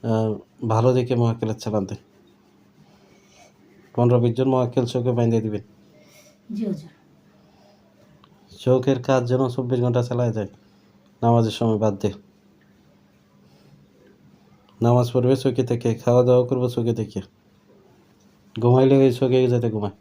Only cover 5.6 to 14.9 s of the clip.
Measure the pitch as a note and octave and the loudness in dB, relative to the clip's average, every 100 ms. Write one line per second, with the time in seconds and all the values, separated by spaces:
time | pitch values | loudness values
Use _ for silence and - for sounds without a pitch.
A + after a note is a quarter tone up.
5.6 | - _ _ _ _ _ _ _ _ A3 | -12 _ _ _ _ _ _ _ _ -8
6.6 | G#3+ D#3 - _ _ _ _ _ _ _ | -8 -8 -12 _ _ _ _ _ _ _
7.6 | _ _ _ _ _ _ _ _ _ - | _ _ _ _ _ _ _ _ _ -8
8.6 | - B2+ B2+ C3 C3 C3 A#2+ B2+ C3 B2 | 0 0 2 -2 0 0 0 -2 -2 -4
9.6 | B2 B2 B2 B2 A#2+ A#2+ A#2+ G#2+ G2+ - | -4 -2 0 0 -2 -2 -2 -4 -8 -10
10.6 | _ _ _ _ _ _ A#2 A#2 A2+ - | _ _ _ _ _ _ 2 2 2 -2
11.6 | A#2 G#2+ A2 G2 G2+ F#2+ _ _ _ _ | -2 0 -2 -2 -6 -6 _ _ _ _
12.6 | _ _ _ _ _ _ _ _ _ _ | _ _ _ _ _ _ _ _ _ _
13.6 | _ _ _ _ _ _ _ _ _ _ | _ _ _ _ _ _ _ _ _ _
14.6 | _ _ A#2 | _ _ 2